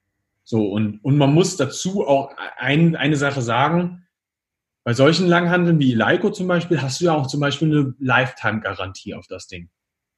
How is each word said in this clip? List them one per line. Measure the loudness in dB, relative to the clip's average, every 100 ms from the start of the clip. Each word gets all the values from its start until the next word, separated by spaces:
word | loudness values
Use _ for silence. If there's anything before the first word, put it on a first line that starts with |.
| _ _ _ _
So, | -4 -2 0
und, | 0 -4 -4
und | 0 2
man | 4
muss | 4 2 0
dazu | -4 -4 -6 -4 0
auch | 0 0 -12 -14 -8
ein, | 0 2 2 2
eine | 0 0
Sache | 0 -2
sagen, | -2 0 2 0 -2 -8 _ _ _ _ _ _ _ _
bei | -4
solchen | 4 4 4 2
Langhanteln | 2 2 2 2 4
wie | 2
Eleiko | 2 2 2 0
zum | -4 -2
Beispiel, | -2 0 -2
hast | -2 -2
du | 0
ja |
auch | 0 -2
zum | -2
Beispiel | -2 0 0
eine | 2 0 -2
Lifetime-Garantie | 0 0 0 -2 -4 -4 -6 -8 -10 -10 -14
auf | -14 -14
das | -16 -16
Ding. | -18 -18 _ _ _ _